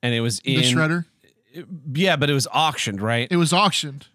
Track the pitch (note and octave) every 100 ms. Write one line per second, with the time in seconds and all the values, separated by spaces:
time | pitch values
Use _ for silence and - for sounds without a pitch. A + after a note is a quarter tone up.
0 | B2 A#2 A#2 G#2+ - B2+ B2+ B2 D#3 E3+
1 | E3 _ _ _ _ C#3+ - F3 C#3 C3+
2 | F#3+ D#3 C#3+ C#3+ B2 B2+ D#3 C#3+ - G2
3 | G#2+ A#2 B2+ F3 D#3+ F3 G3+ - D3+ C#3
4 | -